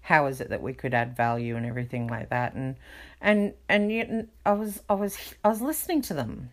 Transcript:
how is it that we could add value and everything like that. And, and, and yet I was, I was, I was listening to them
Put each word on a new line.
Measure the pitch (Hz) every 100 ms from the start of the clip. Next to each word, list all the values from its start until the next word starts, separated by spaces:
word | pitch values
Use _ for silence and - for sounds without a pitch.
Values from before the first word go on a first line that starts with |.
how | - 160 139
is | 131
it | -
that | -
we | 110
could | 127 135
add | 123 117 123
value | 117 117 117 117
and | 117
everything | 120 123 123 117
like | 117 -
that. | 123 123
And, | - 131 135 - - - -
and, | 196 208 202 - -
and | 208 208
yet | 220 226 226 226 -
I | -
was, | 208 214 196 -
I |
was, | 196 202 - - -
I | 208
was | 220
listening | 247 311 - 330
to | 247
them | 156 113 - 127